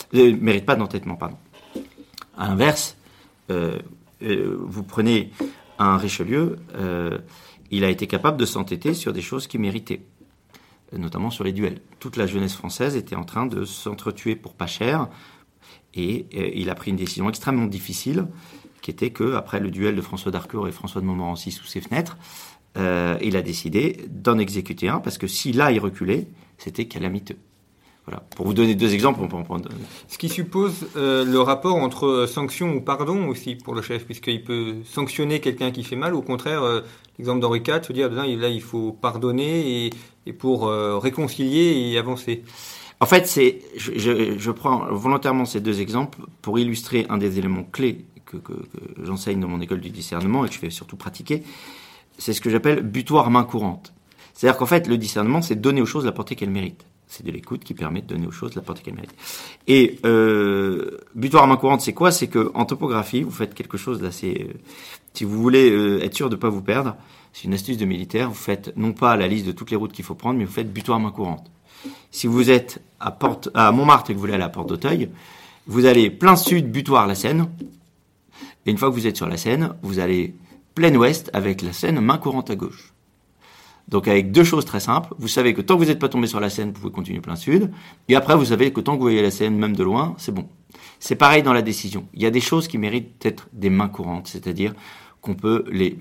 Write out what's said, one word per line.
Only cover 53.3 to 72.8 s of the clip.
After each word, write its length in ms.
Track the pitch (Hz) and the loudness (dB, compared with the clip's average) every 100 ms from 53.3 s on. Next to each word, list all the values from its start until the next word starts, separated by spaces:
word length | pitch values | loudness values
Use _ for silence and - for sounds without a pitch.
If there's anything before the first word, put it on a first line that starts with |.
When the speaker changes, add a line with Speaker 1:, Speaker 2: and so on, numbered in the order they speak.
Speaker 1:
main 140 | 120 | 2
courante. 480 | 117 117 101 87 - _ _ _ - | 2 -2 -4 -6 -14 _ _ _ -20
C'est-à-dire 240 | - 123 127 | 0 2 2
qu'en 100 | 127 | 2
fait, 200 | 170 143 | 2 4
le 100 | 117 | 0
discernement, 460 | 107 107 107 156 | 0 0 2 2
c'est 140 | 170 107 | 0 0
donner 260 | 127 139 | 2 2
aux 40 | 113 | 0
choses 200 | 156 127 | 0 -2
la 60 | |
portée 240 | 107 101 127 | -4 -8 -6
qu'elles 140 | 98 | -4
méritent. 360 | 98 90 - _ _ _ | -4 -6 -10 _ _ _
C'est 160 | - | -14
de 60 | 85 | -12
l'écoute 320 | - - - | -12 -10 -12
qui 120 | - | -10
permet 260 | 85 80 90 | -8 -6 -6
de 60 | 110 | -6
donner 200 | 87 85 | -6 -6
aux 60 | |
choses 220 | 85 117 | -8 -10
la 80 | 92 | -10
portée 200 | 92 80 | -12 -12
qu'elles 120 | - | -12
méritent. 200 | - - - - - - - - | -14 -16 -18 -16 -16 -16 -10 6
Et, 320 | 135 120 - 117 | 8 8 4 4
euh, 920 | 113 110 107 101 98 98 90 - - - | 6 6 4 2 2 0 -2 -6 -10 -14
butoir 320 | - 135 151 135 | -6 4 8 8
main 100 | 131 | 6
courante, 260 | 135 139 | 4 2
c'est 100 | - | 0
quoi ? 180 | - 175 | 2 2
C'est 160 | 170 127 | 4 0
que 240 | 117 104 | 2 0
en 100 | - | 0
topographie, 580 | 117 135 151 110 104 123 | -2 -2 0 -2 0 -2
vous 80 | 156 | -4
faites 240 | - 107 | -4 -8
quelque 220 | - - 104 | -8 -10 -8
chose 240 | - 113 | -6 -6
d'assez, 480 | 90 90 95 - - | -6 -6 -6 -6 -8
euh, 60 | - - - - - _ | -14 -18 -20 -20 -20 _
si 120 | - | -8
vous 160 | 104 107 | -4 2
voulez, 300 | 120 131 127 | 6 8 8
euh, 320 | 104 104 98 | 8 4 2
être 120 | 87 | 0
sûr 160 | - 139 | -2 -4
de 60 | 104 | 0
pas 120 | 117 | -2
vous 140 | 101 | -2
perdre, 340 | 95 120 135 104 - - _ | -2 -2 -2 -8 -18 -20 _
c'est 120 | - | -10
une 100 | 95 | -4
astuce 220 | 98 98 117 | -4 -2 -2
de 80 | |
militaire. 440 | 98 90 90 110 123 | -2 -2 -4 -2 -2
Vous 40 | |
faites 400 | 104 - 101 - - | -4 -6 -6 -6 -4
non 160 | 110 | -4
pas 220 | 107 120 110 | 2 2 4
la 120 | 92 | 2
liste 180 | 107 95 | 0 -4
de 60 | |
toutes 180 | 87 - | -8 -4
les 60 | 107 | -4
routes 160 | 107 | -4
qu'il 120 | - | -8
faut 120 | 87 78 | -12 -6
prendre, 220 | 117 127 | -2 -2
mais 80 | 98 | -2
vous 60 | |
faites 200 | - 113 | -4 -6
butoir 260 | 101 - 113 | -8 -2 0
main 140 | 107 | 0
courante. 380 | 101 92 82 - _ _ - - - _ | -4 -6 -6 -12 _ _ -18 -18 -18 _
Si 160 | - 117 | -4 0
vous 240 | 120 123 | 4 6
êtes 320 | 127 120 - | 6 4 -12